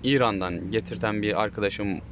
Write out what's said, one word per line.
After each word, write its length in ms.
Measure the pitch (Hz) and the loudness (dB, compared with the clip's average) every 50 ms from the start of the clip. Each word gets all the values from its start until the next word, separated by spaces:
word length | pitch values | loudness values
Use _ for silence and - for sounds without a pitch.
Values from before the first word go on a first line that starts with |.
| - | 2
İran'dan 640 | 131 139 135 123 113 101 95 92 90 87 85 87 90 | 4 4 6 4 4 4 2 -2 -2 -2 -4 -4 -2
getirten 520 | 104 110 107 - 113 98 113 110 107 107 | -2 -2 -2 -2 -6 -2 -2 0 0 0
bir 200 | 104 104 101 85 | 0 0 2 0
arkadaşım 460 | 107 104 - - 104 98 - - 104 101 95 78 - - | 0 -2 -2 -2 -2 -2 0 0 -2 -2 -2 -4 -6 -12